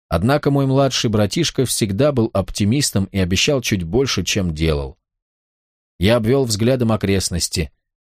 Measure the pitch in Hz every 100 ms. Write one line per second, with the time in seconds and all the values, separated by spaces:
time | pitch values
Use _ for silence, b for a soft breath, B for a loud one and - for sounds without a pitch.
0 | _ 85 107 147 143 139 135 131 135 -
1 | 120 107 104 - 156 - 127 - 104 98
2 | 147 131 110 98 92 - 101 139 135 101
3 | 95 98 90 95 - 139 - 101 85 110
4 | 139 - 87 104 90 78 80 73 67 -
5 | _ _ _ _ _ _ _ _ _ -
6 | 92 120 110 139 127 101 117 131 113 107
7 | 98 98 - 87 - - 80 - _ _
8 | _